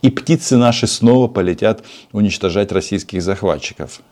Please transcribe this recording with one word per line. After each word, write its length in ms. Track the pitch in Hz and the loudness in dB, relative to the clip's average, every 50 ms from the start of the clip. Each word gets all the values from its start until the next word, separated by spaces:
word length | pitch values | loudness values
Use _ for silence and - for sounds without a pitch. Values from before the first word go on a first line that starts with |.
и 100 | - 127 | 2 2
птицы 460 | - - - - 165 160 - - 131 | 0 0 0 0 0 0 0 2 2
наши 300 | 123 123 120 117 - - | 4 4 4 2 2 -2
снова 400 | 113 - - - 120 123 127 127 117 | -4 -4 0 4 4 4 4 4 2
полетят 540 | - 101 92 90 87 - - 107 110 - - - - - - _ - | 0 -2 -2 -2 -2 0 0 0 0 0 -8 -20 -20 -20 -20 _ -2
уничтожать 600 | 104 104 101 90 - - 92 85 98 101 101 92 | 0 0 0 0 -2 -4 -2 0 0 -2 0 -2
российских 480 | 95 90 - 98 98 - - - 92 87 | -4 -4 -2 -6 -6 -6 -6 -8 -6 -4
захватчиков. 760 | 95 98 95 104 95 80 73 - - - _ 78 - - - _ _ | -4 -4 -2 -2 -2 -2 -2 -6 -12 -12 _ -14 -14 -14 -20 _ _